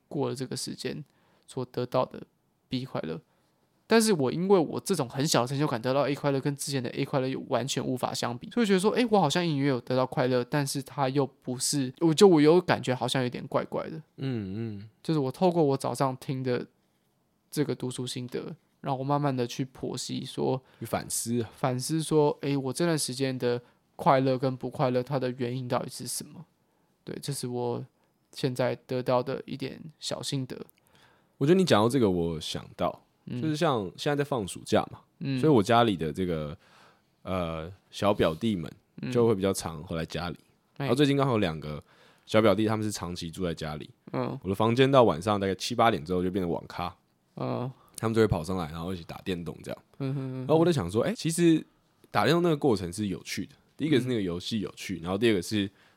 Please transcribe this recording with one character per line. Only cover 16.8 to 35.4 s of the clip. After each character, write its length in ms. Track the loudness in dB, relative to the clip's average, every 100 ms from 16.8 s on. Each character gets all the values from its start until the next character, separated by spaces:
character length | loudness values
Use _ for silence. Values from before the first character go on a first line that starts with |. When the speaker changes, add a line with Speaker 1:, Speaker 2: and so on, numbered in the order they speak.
| _ _ _ _ _ _ _
Speaker 1:
这 140 | -2 -2
个 100 | -2
读 160 | -6
书 160 | -6 -8
心 180 | -8 -8
得， 280 | -8 -10 -14 _ _
然 140 | -6
后 40 | -4
我 60 |
慢 160 | 0 0
慢 160 | 2 0
的 100 | -2
去 200 | -2 -8
剖 320 | -6 -8 -6
析 260 | -6 -6
说， 380 | -6 -2 0 -2 _ -14
Speaker 2:
去 60 | -4
反 200 | -4 -4
思 320 | -6 -2 -2
啊。 80 | -2 -4
Speaker 1:
反 200 | -4 -2
思 240 | -2 -4
说， 340 | 0 4 4 2
诶， 160 | -2 -2
我 160 | -2
这 140 | -2 0
段 120 | 0
时 160 | -2
间 240 | -2 -2 0
的 240 | 0 -2 -4 _ _ -4
快 240 | 4 4
乐 160 | 4 2
跟 180 | 0 -2
不 140 | -8
快 200 | -2 0
乐， 140 | 0
它 160 | -2 -2
的 100 | -2
原 240 | -4 -4 -4
因 120 | -2
到 100 | -4
底 100 | -4
是 180 | -10 -8
什 180 | -8 -10
么？ 200 | -16 -20 _ _ _ _ _
对， 100 | -14 -12
这 120 | -8
是 120 | -8 -6
我 400 | -4 -2 -4 -8 _ _ _ _
现 240 | -4 -4 0
在 180 | -2 -2 -4
得 160 | -4
到 180 | 2 2
的 220 | 2 -6 -8
一 120 | -8
点 200 | -8 -10 -16 -12
小 240 | -8 -8
心 220 | -4 -4 -6
得。 120 | -10 -16 _ _ _ _ _ _ -2
Speaker 2:
我 80 | 4
觉 80 |
得 40 | 6
你 80 | 6
讲 180 | 6
到 60 | 6
这 100 | 4
个， 100 | 4
我 300 | 4 0 -2
想 260 | -6 -10 -10 -4
到， 260 | -4 -4 _ _ -10
Speaker 1:
嗯。 160 | -6
Speaker 2:
就 60 | -4
是 80 | 0
像 280 | 0 0 -2 -4
现 140 | -2
在 40 | 0
在 80 |
放 240 | 0 -2 -4
暑 140 | -8 0
假 160 | 2 2
嘛， 80 | -8 _ -8
Speaker 1:
嗯。 200 | -4
Speaker 2:
所 80 | 2